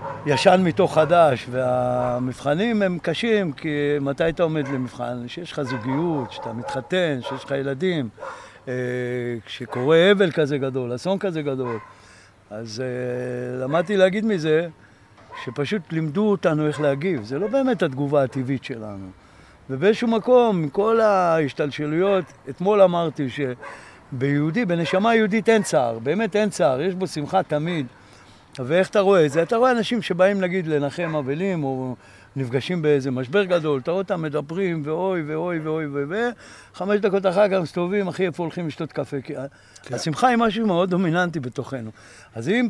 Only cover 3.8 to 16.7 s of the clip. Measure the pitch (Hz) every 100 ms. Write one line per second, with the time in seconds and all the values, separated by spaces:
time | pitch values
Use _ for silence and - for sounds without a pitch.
3.8 | 143 147 139 139 165 165 165 160 135 139
4.8 | 123 - 120 123 120 - 175 - 139 131
5.8 | 117 135 170 151 117 - 117 113 120 135
6.8 | 120 185 170 135 117 131 - 139 135 135
7.8 | 185 170 117 - - - - - - 127
8.8 | 123 123 123 123 120 120 - - 123 123
9.8 | 131 165 180 202 185 151 143 143 135 131
10.8 | 123 123 180 190 202 160 143 131 123 113
11.8 | - - - - - _ - 107 117 107
12.8 | 131 123 123 123 123 123 123 127 131 160
13.8 | 175 202 190 196 220 196 156 156 170 -
14.8 | - _ _ - - - - 120 139 208
15.8 | - 160 160 147 214 196 175 151 151